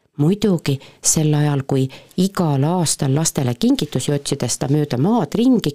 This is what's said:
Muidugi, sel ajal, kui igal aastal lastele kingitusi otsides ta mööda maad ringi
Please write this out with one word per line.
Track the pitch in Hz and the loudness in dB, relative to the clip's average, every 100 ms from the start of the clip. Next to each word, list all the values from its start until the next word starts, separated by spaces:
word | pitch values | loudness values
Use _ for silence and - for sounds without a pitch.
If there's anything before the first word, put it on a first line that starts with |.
| _ - | _ -2
Muidugi, | 147 208 214 170 - 135 - - | 0 2 0 0 -2 -4 -6 -6
sel | - - 151 | -2 2 2
ajal, | 147 147 143 131 | 2 2 0 -2
kui | 135 131 - - - | -2 -2 -6 -10 -2
igal | 190 190 165 135 147 | -2 0 0 2 0
aastal | 185 156 - 139 139 | 0 -2 -2 0 0
lastele | 165 - 123 | 0 -2 -2
kingitusi | 120 233 269 147 131 - | 0 0 0 -2 -4 -2
otsides | 143 - 139 117 - | -4 -2 -4 -4 -4
ta | 131 | 0
mööda | 151 147 120 | 0 0 0
maad | 170 240 160 190 | 0 0 -2 0
ringi | 247 233 151 | 2 2 0